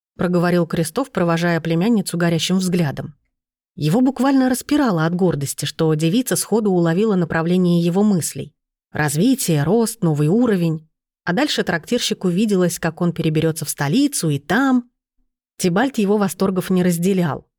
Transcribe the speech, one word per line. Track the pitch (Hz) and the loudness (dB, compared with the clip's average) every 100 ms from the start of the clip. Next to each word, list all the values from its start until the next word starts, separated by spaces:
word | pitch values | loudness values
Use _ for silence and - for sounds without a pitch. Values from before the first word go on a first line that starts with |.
| _ - | _ -6
проговорил | 180 175 175 175 165 | -2 0 2 2 0
Крестов, | 165 160 - 277 | -2 -4 -4 -4
провожая | - 175 165 175 165 | -2 0 0 0 0
племянницу | 165 165 208 226 170 175 | 0 0 2 0 -2 -2
горящим | 170 165 - 185 | 0 0 0 0
взглядом. | 185 180 151 131 143 - _ _ _ _ _ - | 0 0 -2 -4 -12 -16 _ _ _ _ _ -6
Его | 151 202 | 0 2
буквально | 262 254 269 269 254 | 0 0 0 2 2
распирало | 247 - 294 254 170 | 0 -2 0 2 0
от | 165 | 0
гордости, | 175 185 147 139 - | 0 0 0 -4 -8
что | 147 - 160 | -8 -2 0
девица | 156 165 226 254 170 | 2 0 0 0 -2
сходу | - 220 208 | 0 0 2
уловила | 180 170 170 226 190 | 2 2 2 2 0
направление | 165 160 165 180 180 175 | 0 0 0 2 2 2
его | 170 180 | 2 2
мыслей. | 214 185 - 135 143 _ _ _ _ | 2 2 -2 -8 -12 _ _ _ _
Развитие, | - 151 147 240 262 - 151 | -4 -2 2 2 2 0 0
рост, | 151 226 220 - | 2 2 0 0
новый | 170 147 151 | 0 2 2
уровень. | 220 247 196 170 160 - _ _ _ | 2 2 2 0 -2 -8 _ _ _
А | - | -6
дальше | 180 294 - | -2 -2 -2
трактирщику | 190 170 - 240 - 202 185 | -2 -4 -2 -2 -2 -4 -2
виделось, | 175 226 190 175 - | 0 2 2 0 0
как | 165 160 | -6 -2
он | 175 | -4
переберется | 165 160 156 160 160 | -2 -2 0 0 -2
в | 147 | -6
столицу | - 143 214 285 - 165 | -6 -2 0 0 0 -4
и | 139 | -4
там. | - 214 269 254 240 _ _ _ _ _ _ - | -2 0 2 0 -2 _ _ _ _ _ _ -4
Тибальт | 185 180 262 247 | -2 0 0 0
его | 196 208 | 0 2
восторгов | 196 - 196 185 - | 0 -2 -2 -2 0
не | 185 | 0
разделял. | 180 170 180 190 170 131 - | 2 0 0 0 0 -4 -10